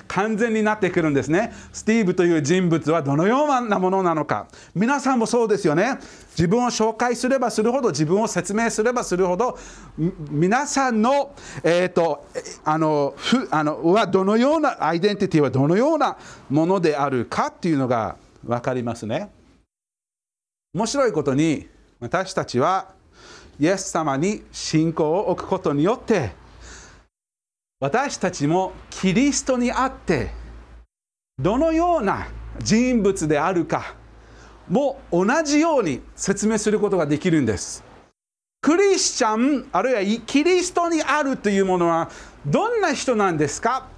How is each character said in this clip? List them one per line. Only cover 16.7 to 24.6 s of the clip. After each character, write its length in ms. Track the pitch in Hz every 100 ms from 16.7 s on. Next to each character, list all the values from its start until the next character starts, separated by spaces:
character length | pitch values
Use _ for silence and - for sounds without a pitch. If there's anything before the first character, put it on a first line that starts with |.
| 196
で 160 | 165 143
あ 120 | 143
る 180 | 131 117
か 220 | - 277
っ 40 |
て 160 | - 180
い 60 |
う 40 | 147
の 100 | 127
が 280 | 120 101 - - _ -
わ 140 | 120
か 120 | 123
り 100 | 127
ま 140 | 117 110
す 100 | 107
ね。 240 | 131 208 - _ _ _ _ _ _ _ _ _ _ _ _ _
面 140 | 175 220
白 220 | 277 254
い 40 |
こ 100 | 160
と 100 | 143
に、 340 | 131 160 127 - _ _ _
私 340 | 120 175 185
た 120 | -
ち 140 | 147 120
は 340 | 151 190 175 - _ - - - - -
イ 80 | 151
エ 100 | 196
ス 140 | -
様 260 | 180 156 135
に 260 | 180 214 -
信 400 | -